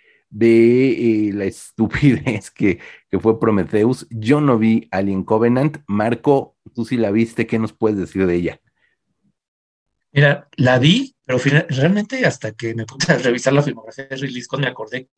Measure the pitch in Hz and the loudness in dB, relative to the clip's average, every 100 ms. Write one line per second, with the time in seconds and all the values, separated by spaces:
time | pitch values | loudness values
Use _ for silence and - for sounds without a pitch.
0 | _ _ _ 107 113 113 117 123 131 110 | _ _ _ 0 4 6 6 4 2 0
1 | 117 107 104 101 98 - - - 107 - | 0 0 0 -4 -6 -8 -10 -4 -4 2
2 | 143 113 - 110 - - 101 85 - - | 2 2 0 -6 -8 -2 -2 -2 -6 -20
3 | _ 95 107 110 113 104 78 107 113 127 | _ -2 0 0 0 0 0 0 0 -2
4 | - 113 107 147 147 117 110 113 - 95 | -8 -6 0 2 2 2 2 0 -2 -4
5 | 98 98 - 110 120 123 147 147 - 101 | -4 -4 -2 0 2 2 -2 -4 -6 -4
6 | 107 120 147 139 - _ - - 113 123 | -2 -2 0 0 0 _ -14 -10 -6 -2
7 | 107 107 113 - 113 113 110 - 110 104 | 0 0 0 -2 -4 -4 -4 -2 -2 -2
8 | 85 95 92 87 85 - _ _ _ _ | -4 -2 0 0 -2 -8 _ _ _ _
9 | _ _ _ _ _ _ _ _ _ _ | _ _ _ _ _ _ _ _ _ _
10 | _ 139 143 - - - 127 127 147 226 | _ 2 2 2 -4 0 2 4 4 2
11 | 277 _ - 127 139 151 170 131 156 208 | 0 _ -6 -2 2 0 0 0 0 0
12 | 208 262 185 - 110 107 113 113 110 - | -2 -2 -2 -4 -10 -10 -8 -8 -10 -6
13 | - 127 123 120 135 139 147 - - - | -2 0 0 -2 0 0 0 -4 -12 -18
14 | 135 135 135 123 - 135 - - 110 127 | -14 -10 -10 -10 -8 -6 -6 -6 -10 -12
15 | 127 | -14